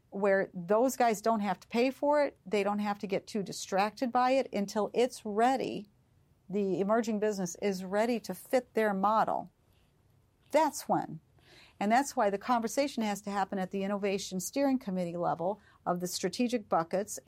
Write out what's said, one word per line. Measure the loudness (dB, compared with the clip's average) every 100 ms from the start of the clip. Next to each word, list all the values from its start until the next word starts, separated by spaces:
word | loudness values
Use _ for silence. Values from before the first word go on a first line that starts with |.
| _
where | -2 2 2 2
those | -6 2 4 4 4
guys | 2 2
don't | 0 0
have | 0 -4
to | -4
pay | 0 0
for | 0 2 2
it, | 2 -4
they | -4 0
don't | 0 0
have | -2 -4
to | -2
get | -4 -4
too | -6
distracted | -6 -8 -2 0 0 0 -2
by | 2 2
it | 2 0
until | -4 -2 -2 -2
it's | 0 0 -2
ready, | -6 2 2 2 -2 -6 -12 _ _ _ _ _ _
the | -2 0 0
emerging | 2 2 2 0
business | -2 -2 -4 -4
is | -4 -4
ready | -4 -2 0 -2
to | -4
fit | -10 -2 -2 0
their | 0 0
model. | 2 2 2 2 -2 -6 _ _ _ _ _ _ _ _ _ _
That's | 2 2 0 0
when. | 0 0 -10 _ _ -20 -20 -20 -4
And | 2
that's | 2 2 0
why | 0
the | 0
conversation | 0 0 0 0 0 0
has | -2 -2
to | -4
happen | -2 -2 -2
at | -4
the | -4
innovation | -4 -2 0 -2 -4 -8
steering | -4 0 2 0
committee | -2 -4 -4 -2
level | -2 0 -2 -4 _ _ -2
of | -2
the | -2
strategic | -4 -4 0 0 0 0
buckets, | 0 0 -2 -4 -10